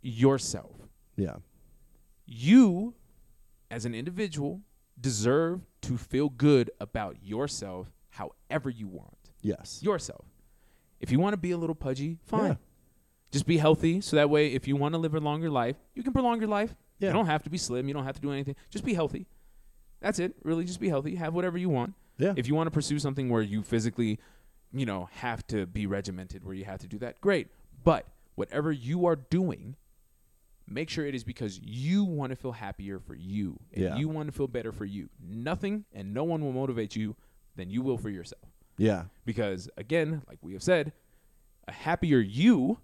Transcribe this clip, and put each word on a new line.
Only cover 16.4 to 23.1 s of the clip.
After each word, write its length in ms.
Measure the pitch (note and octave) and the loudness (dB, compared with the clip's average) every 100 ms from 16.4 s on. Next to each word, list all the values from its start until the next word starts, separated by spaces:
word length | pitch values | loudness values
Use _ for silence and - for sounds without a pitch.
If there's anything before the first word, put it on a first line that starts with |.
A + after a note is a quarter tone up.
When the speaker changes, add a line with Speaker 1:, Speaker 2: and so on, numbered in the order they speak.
| G#3+ | 0
Speaker 1:
life. 260 | G#3 A3 - _ _ | 0 -2 -6 _ _
Speaker 2:
Yeah. 100 | G3 | 2
Speaker 1:
You 40 | |
don't 120 | F3 F3+ | 4 4
have 180 | D3+ | 2
to 60 | D3+ | 0
be 80 | F3 | -6
slim. 300 | - B2 C3+ | -4 -2 -2
You 60 | |
don't 120 | C#3+ C3 | -4 -6
have 100 | C3+ | -4
to 60 | |
do 100 | C#3+ | -4
anything. 240 | C#3 C#3 C#3 - | -4 -6 -8 -10
Just 160 | D#4+ B3+ | -8 -2
be 80 | |
healthy. 340 | F#3 D#3 - F#3 - - - - - - - | 0 0 -2 -10 -18 -20 -20 -20 -20 -20 -6
That's 200 | - - | -4 -2
it. 160 | F3+ - | -4 -4
Really, 200 | - E3 F3 | -2 -2 -2
just 140 | F3+ | -2
be 80 | G3 | 0
healthy. 260 | C#3+ D3 F3+ | 0 -2 -4
Have 180 | D#3+ | -2
whatever 240 | E3 F3+ F3 | -2 -2 0
you 120 | F3+ | 0
want. 240 | C#3 A#2+ - _ - | 0 0 -6 _ -2
Speaker 2:
Yeah. 160 | D#3+ F3 | 0 0
Speaker 1:
If 100 | A#2+ | 0
you 80 | D3+ | 2
wanna 160 | E3 | 2
pursue 260 | D#3 C#3+ D3 | 0 0 -2
something 300 | C#3+ | -2